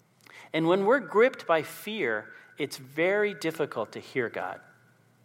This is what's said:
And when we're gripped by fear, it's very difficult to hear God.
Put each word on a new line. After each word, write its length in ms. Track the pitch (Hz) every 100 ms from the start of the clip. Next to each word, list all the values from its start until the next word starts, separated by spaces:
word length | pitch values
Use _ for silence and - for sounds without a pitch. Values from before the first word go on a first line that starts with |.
| _ _ - - -
And 140 | 156 165
when 180 | 190 196
we're 140 | 269
gripped 480 | 175 202 254 254 -
by 160 | 165
fear, 680 | 139 - - 220 131 107 107 - - -
it's 180 | 139 -
very 560 | 127 143 175 202 208
difficult 600 | 175 160 156 143 123 104
to 60 | 117
hear 300 | - 139 113
God. 320 | 92 92 95 - _ _ _ _ _